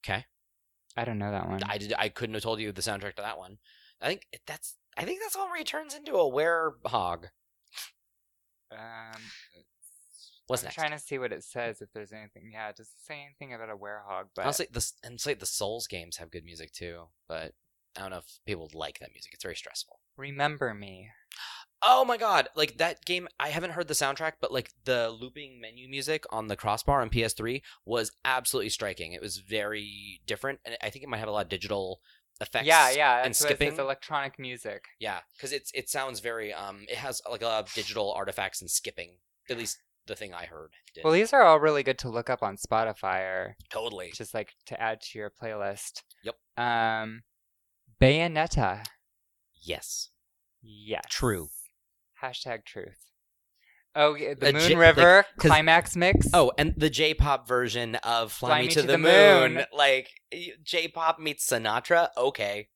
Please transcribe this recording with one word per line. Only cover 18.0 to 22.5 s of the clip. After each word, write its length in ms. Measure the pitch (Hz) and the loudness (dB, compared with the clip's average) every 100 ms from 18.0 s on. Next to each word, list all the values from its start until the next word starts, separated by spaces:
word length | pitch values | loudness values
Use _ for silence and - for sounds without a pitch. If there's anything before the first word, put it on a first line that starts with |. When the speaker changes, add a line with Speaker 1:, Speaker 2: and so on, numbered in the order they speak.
Speaker 1:
don't 100 | 95 | -12
know 80 | 90 | -12
if 220 | - - - | -16 -18 -10
people 220 | 95 78 | -10 -10
like 240 | 78 76 - | -12 -12 -12
that 120 | - | -20
music. 180 | - - | -20 -20
It's 100 | - | -14
very 100 | 92 80 | -12 -12
stressful. 420 | - - - _ _ - | -12 -14 -14 _ _ -18
Speaker 2:
Remember 560 | 139 139 147 147 127 | -14 -4 -4 -2 -6
Me. 340 | 104 98 92 101 _ _ - - - - _ | -6 -14 -18 -20 _ _ -18 -16 -18 -20 _
Speaker 1:
Oh 200 | 214 262 | 4 4
my 120 | 254 233 | 4 0
God. 320 | 220 180 - | 2 2 2